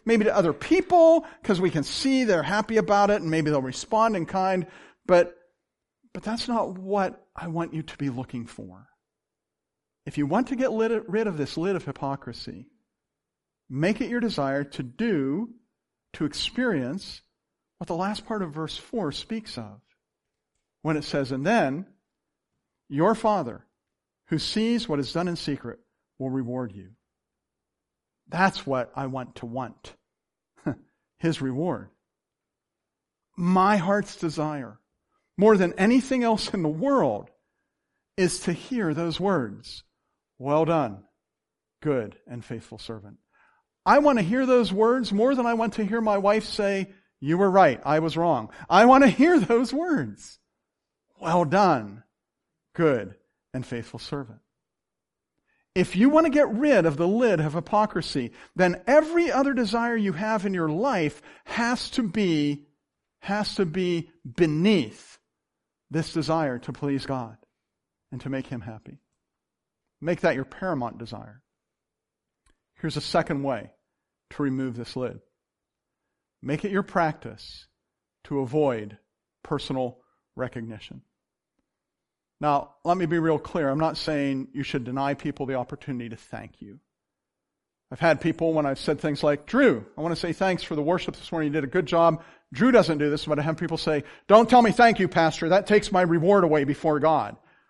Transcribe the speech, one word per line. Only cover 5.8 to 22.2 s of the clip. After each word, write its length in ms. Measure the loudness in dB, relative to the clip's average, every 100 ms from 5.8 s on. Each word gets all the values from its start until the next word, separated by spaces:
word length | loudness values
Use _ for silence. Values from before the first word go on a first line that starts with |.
| _ _ _
but 80 | -12
that's 260 | -8 -6 -4
not 300 | -2 -2 -6
what 480 | -4 -2 -2 -6 _ -12
I 120 | -6
want 260 | -6 -4
you 80 | -8
to 160 | -10 -6
be 140 | -6
looking 340 | -6 -8 -10 -12
for. 420 | -16 -18 -20 _ _ _ _ _ _ _ _ _ _ _ _ -10
If 140 | -4
you 80 | -2
want 220 | 0 -2
to 60 | -2
get 160 | -2
lid-, 340 | 0 -2 -2 -4
rid 180 | -4 -4
of 120 | -4
this 200 | -6 -4
lid 180 | -4 -4
of 100 | -6
hypocrisy, 840 | -8 -8 -8 -12 -14 -14 -16 -20 _ _ _ _ _ _ _ _ _ -10
make 320 | -2 -2 -2
it 100 | -2
your 100 | -2
desire 440 | -2 -2 -2 -2
to 200 | -6 -10
do, 720 | -10 -4 -2 0 -2 -4 -6 -12 _ _ _ _ _
to 120 | -6 -6
experience 1000 | -4 -6 -2 -2 -2 -4 -8 -12 -20 _ _ _ _ _ -14
what 80 | -8
the 80 | -4
last 320 | -4 -6 -8
part 160 | -6
of 80 | -6
verse 260 | -8 -8 -10
four 340 | -10 -6 -6
speaks 460 | -6 -10 -10 -10 -14
of. 240 | -14 -18 _ _ _ _ _ _ _ _ _ _
When 140 | -4 -4
it 60 |
says, 280 | -2 -4 -4
"And 140 | -4 0
then 420 | 0 0 -4 -10 _ _ _